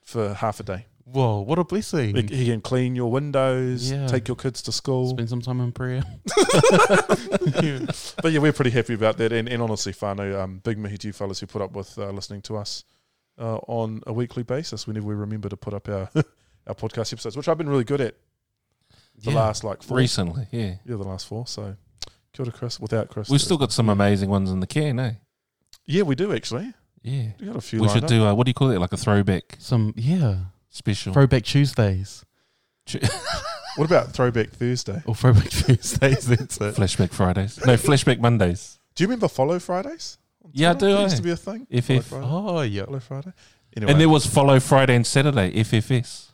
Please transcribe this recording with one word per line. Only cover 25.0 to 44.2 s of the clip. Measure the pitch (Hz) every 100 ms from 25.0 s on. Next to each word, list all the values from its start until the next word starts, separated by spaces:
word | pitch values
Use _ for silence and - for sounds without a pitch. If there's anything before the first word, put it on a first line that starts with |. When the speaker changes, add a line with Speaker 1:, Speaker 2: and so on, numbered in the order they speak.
| 127 113 _ _ _ _ _ _ -
Speaker 1:
Yeah, | 156
we | 185 131
do, | 196
actually. | 127 - 117 226 - _ _
Speaker 3:
Yeah. | - 135 110 98
Speaker 1:
We | 196
got | 214
a |
few | - 113
Speaker 3:
We | 107
Speaker 1:
lined | 104
Speaker 3:
should | 135
Speaker 1:
up. |
Speaker 3:
do | 113 107
a, |
what | 101 123
do |
you | 120
call | 131
it? | 101
Like | 90
a | 98
throwback | - 101 98 92 - -
Speaker 2:
Some, | - 123 107 107
yeah. | 120 185 135 95 92 _ _
Speaker 3:
special. | - - 101 -
Speaker 2:
Throwback | 95 135 131
Tuesdays. | - 143 143 - 104 92 98 - _ _ _ _ _ _ -
Speaker 3:
Tu- | -
<laughs> | - 740 508 659 571 640 - -
Speaker 1:
What | 156
about | 165 131
Throwback | - 123 120 107
Thursday? | - 123 123 - 98 -
Speaker 2:
Or |
Throwback | 110 127 110 -
<laughs> |
Tuesdays, | - - 123 - - 139 135 -
that's | 120 131 -
it. | 104 -
Speaker 3:
Flashback | 95 - 92
Fridays. | - 92 92 98 - 127
No, |
Flashback | 117 - 139 - 123
Mondays. | 117 117 92 87 - - _ -
Speaker 1:
Do |
you | 185
remember | 247 196
Follow | - 135 175
Fridays | - 180 277 330 - - _ _ 160
on |
Speaker 3:
Yeah, | 139 160
I | 170
Speaker 1:
Twitter? | 196 202
Speaker 3:
do, |
Speaker 1:
It |
used | 202 214
Speaker 3:
eh? |
Speaker 1:
to |
be | 170
a | 170
thing. | - 220 262
Speaker 3:
F | 123 117
F. | 131 113
Speaker 1:
Follow | 131
Friday. | 135
Speaker 2:
Oh, | 165 208 170
yeah. | 127 98 98
Speaker 1:
Follow | 139
Friday. | 117 135 165 - _ _ _ -
Anyway. | 107
Speaker 3:
And | 147
there | 160
was | 151